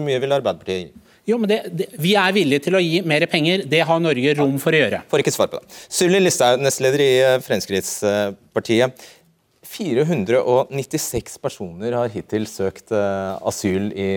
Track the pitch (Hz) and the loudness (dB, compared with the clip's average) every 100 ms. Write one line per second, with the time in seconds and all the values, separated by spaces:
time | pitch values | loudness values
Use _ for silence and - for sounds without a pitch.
0 | 147 131 135 139 113 90 - 92 82 - | 0 -2 0 0 0 -4 -4 -6 -6 -16
1 | - _ - 240 202 220 - 170 - 214 | -20 _ -2 0 0 0 -2 -8 -8 -2
2 | 165 202 185 202 147 143 170 185 170 170 | 2 2 4 2 2 2 2 0 2 0
3 | 165 151 165 170 156 190 151 156 160 165 | 0 0 2 0 0 0 0 0 2 2
4 | 165 127 135 147 139 135 165 160 113 98 | 2 2 0 2 0 0 0 2 2 -2
5 | - 147 - - 95 - - - - - | -2 0 0 0 0 -2 -14 -20 -8 0
6 | 180 196 185 180 123 127 139 - 127 143 | 2 4 2 4 2 4 0 0 2 2
7 | 139 127 131 131 - 107 - 95 - - | 4 4 4 2 0 -4 -2 -4 -4 -2
8 | 104 104 101 98 _ 113 - 113 127 - | 0 0 -2 -6 _ -4 0 2 0 -4
9 | - - _ _ _ _ - - 190 117 | -20 -20 _ _ _ _ -16 -8 -2 0
10 | 156 135 95 123 - 123 - 139 131 156 | 0 0 0 0 2 2 0 -4 -6 -6
11 | - 117 - - 135 - 92 85 113 120 | -6 -8 -8 -10 -10 -8 -12 -10 -6 -2
12 | 120 107 - 107 107 - 95 - - 107 | -4 -6 -6 -4 -4 -4 -6 -6 -4 -2
13 | 101 98 95 92 107 - 98 95 104 95 | 0 -2 -6 -6 -6 -2 -2 -2 -2 -4
14 | 98 | -2